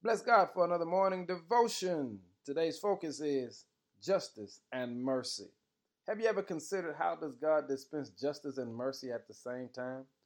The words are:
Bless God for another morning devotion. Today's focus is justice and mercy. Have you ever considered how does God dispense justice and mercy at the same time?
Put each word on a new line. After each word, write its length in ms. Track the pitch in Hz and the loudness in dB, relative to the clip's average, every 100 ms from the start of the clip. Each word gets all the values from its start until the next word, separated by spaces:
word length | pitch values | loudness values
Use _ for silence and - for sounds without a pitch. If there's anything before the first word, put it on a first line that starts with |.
Bless 180 | 202 220 | 0 0
God 280 | 233 226 180 | 6 8 8
for 120 | - 175 | 4 2
another 180 | 175 | 4
morning 420 | 170 185 190 185 175 | 2 2 2 2 -4
devotion. 920 | 180 165 233 240 - 185 165 131 101 90 _ | -6 2 4 4 2 0 0 -2 -6 -14 _
Today's 340 | - 143 165 156 | -6 -2 0 0
focus 440 | 202 190 165 143 | 0 0 -2 -4
is 420 | 147 139 123 110 _ _ _ _ | 0 0 -2 -10 _ _ _ _
justice 580 | 104 190 - - 101 - _ | 0 0 0 -12 -14 -14 _
and 280 | 127 123 120 | -6 -4 -2
mercy. 460 | 131 131 120 - 98 _ _ _ _ _ - | 0 0 0 -8 -12 _ _ _ _ _ -6
Have 100 | 214 | 0
you 60 | 226 | 2
ever 180 | 196 | 2
considered 540 | 196 165 - 196 170 147 | -2 -6 -4 -4 -4 -2
how 160 | 170 165 | -2 -2
does 220 | 156 123 | -6 -2
God 320 | 156 156 139 | 2 2 2
dispense 400 | 135 - 156 127 | -4 -4 -8 -8
justice 480 | 95 139 143 147 127 | -4 -4 -4 -6 -6
and 180 | 120 113 | -6 -2
mercy 380 | 131 135 131 | -4 -4 -6
at 160 | 117 - | -6 -8
the 40 | |
same 360 | - 123 123 123 | -14 -8 -8 -8
time? 340 | 127 127 131 131 _ | -8 -8 -8 -14 _